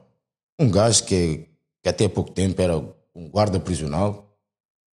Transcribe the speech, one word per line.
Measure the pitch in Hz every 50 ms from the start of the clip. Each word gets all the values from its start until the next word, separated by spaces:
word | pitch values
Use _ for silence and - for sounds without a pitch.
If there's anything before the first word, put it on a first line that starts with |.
| - _ _ _ _ _ _ _ _ _ _ -
Um | 160 120
gajo | 92 95 107 117 107 - -
que, | - 98
é, | 92 87 82 78 76 78 - _ _ _ _ _ _ -
que | -
até | - - 113
há | 98
pouco | - - 90 -
tempo | - - 95 95 87 - 92
era | 90 85 78 - - - _ _ _ _
um | 87 85 76
guarda | 71 101 104 104 92 92
prisional, | 80 87 90 73 76 71 71 80 98 104 101 104 - _ _ _ _ _ _ _ _ _ _ _ _ _ _